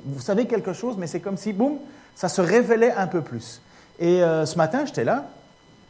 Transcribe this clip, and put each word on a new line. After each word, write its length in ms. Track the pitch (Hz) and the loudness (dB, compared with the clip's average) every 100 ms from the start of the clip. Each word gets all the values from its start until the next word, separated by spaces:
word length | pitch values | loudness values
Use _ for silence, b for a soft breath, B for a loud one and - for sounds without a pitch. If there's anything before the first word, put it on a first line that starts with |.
vous 160 | 135 139 | -10 -6
savez 260 | - 202 247 | -2 0 0
quelque 280 | 220 190 | -2 -2
chose, 220 | - 247 202 | -6 -6 -6
mais 80 | 170 | -6
c'est 140 | 175 | -6
comme 180 | 196 196 | -6 -6
si, 160 | 214 | -4
boum, 240 | 190 269 285 - B B | 0 0 -2 -10 B B
ça 140 | - 180 | -6 -2
se 140 | - | 0
révélait 500 | 170 226 220 226 233 | 4 4 4 4 4
un 140 | 196 180 | 2 -2
peu 160 | 180 | -2
plus. 400 | - 117 - - _ B B - | -4 -8 -10 -18 _ B B -2
Et, 240 | 170 180 | 2 4
euh, 220 | 170 160 | 4 2
ce 140 | 156 170 | 0 0
matin, 260 | 160 262 | 0 0
j'étais 200 | 294 135 | -2 -2
là, 260 | 120 247 - - - _ _ - | 0 0 -4 -16 -20 _ _ -20